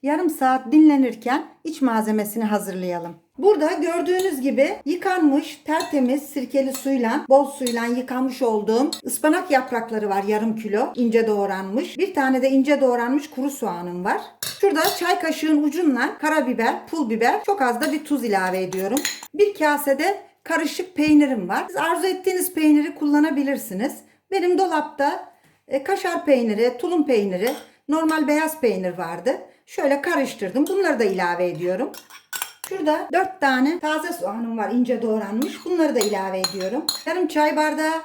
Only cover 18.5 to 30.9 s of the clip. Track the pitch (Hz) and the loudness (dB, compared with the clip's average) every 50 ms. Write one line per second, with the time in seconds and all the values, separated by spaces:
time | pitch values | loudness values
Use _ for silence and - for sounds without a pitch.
18.5 | 185 185 185 180 185 190 190 196 226 277 359 - - - - - _ 302 415 415 | -2 -2 -4 -4 -4 -4 -4 -2 -2 -2 -2 -4 -8 -8 -14 -16 _ 2 2 2
19.5 | 403 - 302 302 294 285 294 285 269 269 311 370 403 392 - - _ _ _ - | 4 0 2 2 2 2 2 0 0 2 2 -2 -2 -2 -6 -18 _ _ _ -4
20.5 | 330 302 330 294 - - 359 - - - 294 311 302 294 294 269 262 220 180 175 | -2 -2 -2 -2 -4 -6 -8 -8 -2 -2 2 6 8 6 6 6 2 -2 -2 -2
21.5 | 196 262 - 359 349 392 302 330 359 349 311 381 370 370 - 381 370 359 359 - | -2 -4 -4 -4 -4 -4 0 0 0 0 0 -2 -2 0 -2 -2 0 0 -2 -2
22.5 | - 320 311 302 302 294 294 330 294 - 311 294 285 294 294 320 285 277 277 269 | -2 2 4 6 6 6 4 0 -4 -2 0 2 4 4 4 4 2 0 0 0
23.5 | 277 240 - - 190 185 220 294 320 - - _ _ _ _ _ 381 392 339 359 | 0 -2 -4 -6 -6 -4 -4 -4 -4 -8 -18 _ _ _ _ _ -2 0 2 2
24.5 | 359 311 381 359 330 302 302 302 - - 277 285 339 381 - - _ _ _ _ | 2 2 2 2 0 -2 -2 -4 -2 0 0 0 0 -2 -8 -14 _ _ _ _
25.5 | _ _ _ _ - 277 277 - 392 381 381 359 339 339 339 - 277 254 233 226 | _ _ _ _ -4 -4 -2 -2 -2 -2 0 -2 -4 -2 2 2 4 4 4 0
26.5 | 208 202 233 247 240 240 - 349 349 349 294 294 262 220 202 196 185 180 190 247 | 0 2 2 0 0 -2 -4 -2 0 0 2 2 2 2 2 0 -2 -2 -2 -2
27.5 | 294 320 - - _ _ _ - 285 320 320 311 320 320 302 262 294 302 320 311 | -2 -4 -10 -20 _ _ _ -2 -2 0 2 2 2 0 2 2 2 2 0 -2
28.5 | 311 311 - 233 202 185 185 180 170 175 175 165 170 175 180 226 294 - - - | -4 0 0 0 0 0 -4 -6 -6 -6 -8 -8 -8 -6 -4 -4 -4 -4 -6 -16
29.5 | _ _ _ _ - - 330 277 277 285 285 349 339 294 269 - - - 208 185 | _ _ _ _ -8 -2 0 0 0 0 0 -2 0 0 -2 -2 -4 -8 -8 -4
30.5 | 180 247 302 - 370 381 392 330 | 0 0 0 0 2 0 0 0